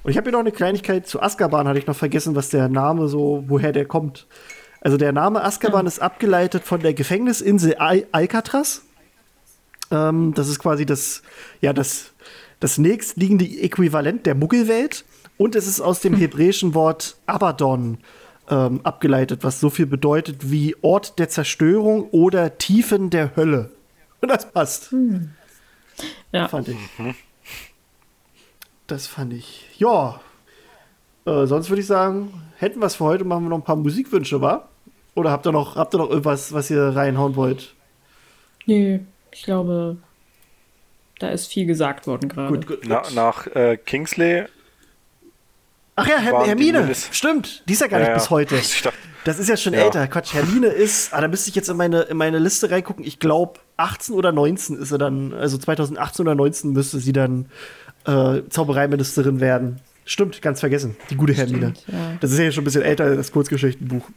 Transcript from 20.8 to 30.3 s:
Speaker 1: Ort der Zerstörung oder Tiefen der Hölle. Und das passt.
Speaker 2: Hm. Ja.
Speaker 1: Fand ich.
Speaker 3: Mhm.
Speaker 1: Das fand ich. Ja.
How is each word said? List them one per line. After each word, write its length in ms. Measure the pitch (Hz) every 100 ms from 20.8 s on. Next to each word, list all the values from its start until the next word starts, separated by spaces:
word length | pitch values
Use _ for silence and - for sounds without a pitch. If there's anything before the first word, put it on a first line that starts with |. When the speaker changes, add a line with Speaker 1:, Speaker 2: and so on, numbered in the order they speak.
Speaker 1:
Ort 380 | 156 190 - -
der 100 | 165
Zerstörung 800 | - 147 - 156 208 214 214 -
oder 480 | 165 180 185 165 -
Tiefen 540 | - 208 233 202 185
der 240 | 170 147 -
Hölle. 340 | 160 139 110 - _ _ _ _
Und 100 | 262
das 220 | 262 -
passt. 380 | 180 143 - -
Speaker 2:
Hm. 380 | 254 247 185 156 151 _ _ _ _ _ - 311 - _
Ja. 160 | 180 170
Speaker 1:
Fand 200 | 147 123
ich. 80 | 117 101 -
Speaker 3:
Mhm. 160 | 117 - _ _ - - - _ _ _ _ _ _ _ _ _ - _ -
Speaker 1:
Das 200 | 139 -
fand 260 | - 127
ich. 320 | 120 - - - -
Ja. 420 | 226 202 131 120 -